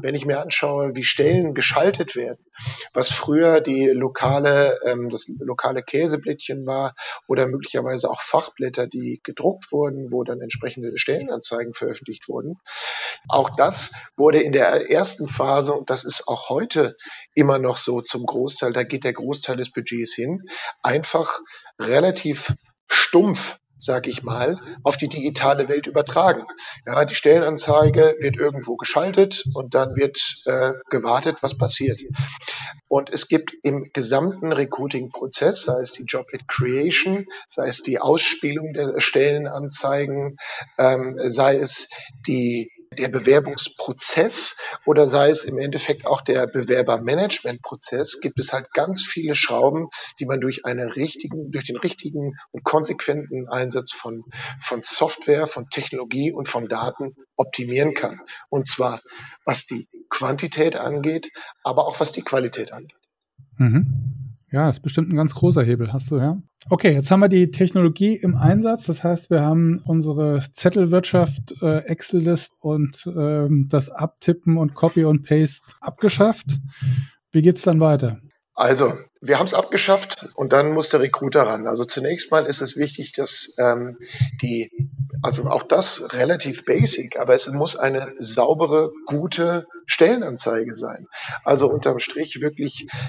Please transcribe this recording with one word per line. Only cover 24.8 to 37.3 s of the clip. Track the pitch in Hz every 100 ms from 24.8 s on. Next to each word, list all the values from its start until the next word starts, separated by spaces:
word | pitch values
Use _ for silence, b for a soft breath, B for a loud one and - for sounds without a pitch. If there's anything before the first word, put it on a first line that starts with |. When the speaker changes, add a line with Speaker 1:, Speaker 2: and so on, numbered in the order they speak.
Speaker 1:
auf | 143 139
die | 151
digitale | 156 139 139 139 139 131
Welt | 143 -
übertragen. | 147 147 165 185 127 - B B B
Ja, | - 123
die | 147
Stellenanzeige | - 147 165 156 151 - 151 156 131 156 156
wird | 139 -
irgendwo | 147 143 123
geschaltet | 120 - 151 185 190 196 - 135
und | 139 127 131
dann | 131
wird, | - 139 - - - -
äh, | 131 131 131 -
gewartet, | 131 117 123 156 156
was | 135 -
passiert. | 160 - 135 113 - 135 135 B B B B B _
Und | 139 139
es | - -
gibt | 160 160 -
im | 143 139 -
gesamten | 143 117 135 175 190 160
Recruiting-Prozess, | 143 139 - 139 135 123 - 131 - 120 104
sei | - 127
es | 127
die | - -
Job | 127 -
Ad | 131 -
Creation, | - 123 131 160 - 190 196 196